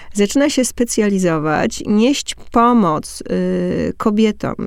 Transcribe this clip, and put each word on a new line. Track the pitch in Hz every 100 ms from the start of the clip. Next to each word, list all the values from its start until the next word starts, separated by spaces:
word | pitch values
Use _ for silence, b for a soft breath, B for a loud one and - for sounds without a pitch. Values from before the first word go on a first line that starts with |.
| B
zaczyna | 202 202 277 294
się | 269
specjalizować, | 247 - 240 - 208 190 180 160 156 151 220 - -
nieść | 214 247 277 - - -
pomoc, | 240 240 247 175 151 - - -
y, | 185 180 185 180 180 160 -
kobietom | 220 208 220 208 - -